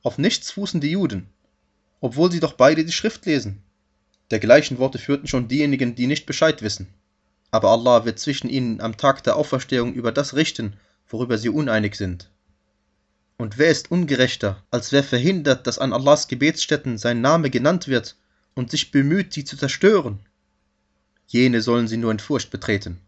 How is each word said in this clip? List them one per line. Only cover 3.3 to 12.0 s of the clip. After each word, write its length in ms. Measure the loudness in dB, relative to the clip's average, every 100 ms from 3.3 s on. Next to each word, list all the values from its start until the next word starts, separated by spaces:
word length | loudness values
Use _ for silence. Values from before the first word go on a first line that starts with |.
| -2 -2 -12 _ _ _ _ _ _ _
Dergleichen 480 | -2 6 6 4 -2
Worte 220 | -2 -4
führten 280 | -4 -4 -2
schon 200 | -4 -2
diejenigen, 480 | 0 0 0 -2 -2
die 120 | -2
nicht 180 | -2 -4
Bescheid 360 | 0 2 2
wissen. 260 | -6 -6 -10 _ _ _ _ _ _
Aber 200 | 0 4
Allah 340 | 4 6 4 4
wird 140 | -6
zwischen 300 | -6 -6 -4
ihnen 320 | -4 -2 -4
am 160 | -6 0
Tag 260 | 0 0
der 120 | 0 -2
Auferstehung 580 | -2 -4 -2 -2 -2
über 180 | -4 -4
das 240 | -2 -2 -2
richten, 420 | -2 -2 -10 -10 _ _ _
worüber 300 | -8 -4 -2
sie 120 | -2
uneinig 460 | -2 0 0 -2
sind. 340 | -4